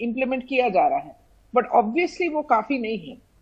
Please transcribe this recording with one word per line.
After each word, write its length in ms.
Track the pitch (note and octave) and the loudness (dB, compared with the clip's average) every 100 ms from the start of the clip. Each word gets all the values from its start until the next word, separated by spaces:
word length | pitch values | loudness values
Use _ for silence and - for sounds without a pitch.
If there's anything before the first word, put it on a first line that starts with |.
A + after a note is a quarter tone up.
implement 460 | A#3 A#3 B3+ C4 B3 | -6 -2 -2 -2 -2
किया 220 | C4 B3 | 0 2
जा 180 | F#3 D3+ | 4 2
रहा 120 | - | 2
है, 160 | - - _ _ _ B3 | -4 -16 _ _ _ 0
but 80 | - A#3+ | 4 2
obviously 580 | G#3+ C#4 F4 - F4 | 2 0 -2 -2 -4
वो 80 | D4+ | -2
काफी 380 | D4 A3+ G#3+ C4+ | 2 0 2 -2
नहीं 200 | A3 G#3+ | -2 -6
है। 160 | D#3 - _ _ | -8 -18 _ _